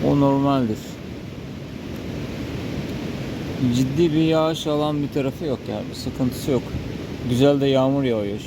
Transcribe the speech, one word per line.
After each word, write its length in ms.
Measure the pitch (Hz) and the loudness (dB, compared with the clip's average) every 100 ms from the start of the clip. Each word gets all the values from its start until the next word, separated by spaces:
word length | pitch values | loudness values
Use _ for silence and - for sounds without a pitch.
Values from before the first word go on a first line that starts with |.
| 143 | 4
O 140 | 143 | 4
normaldir. 580 | 139 139 139 139 120 107 - - - - - - - - - - - - - - - - - - - - - - - - - - - - 127 | 4 4 4 2 2 -2 -6 -12 -12 -10 -10 -12 -10 -10 -10 -10 -10 -8 -6 -6 -6 -6 -6 -6 -6 -6 -6 -6 -6 -6 -6 -6 -6 0 2
Ciddi 380 | 120 131 139 170 | 2 2 4 4
bir 100 | 151 | 4
yağış 440 | 160 160 160 156 160 | 4 4 2 0 0
alan 360 | 147 151 147 | 0 0 0
bir 60 | 143 | -2
tarafı 360 | 147 135 127 | 0 -2 -2
yok 140 | 165 120 - | -4 -4 -4
yani. 120 | 107 90 | -6 -6
Bir 40 | |
sıkıntısı 560 | 98 - - 131 120 - | -6 -8 -2 -2 -2 0
yok. 120 | 127 - - - - - - - | 0 0 -6 -6 -8 -8 -6 -2
Güzel 320 | 120 139 143 | 4 6 6
de 60 | 139 | 4
yağmur 360 | 131 131 139 | 4 4 4
yağıyor 360 | 135 113 101 104 | 2 2 0 -4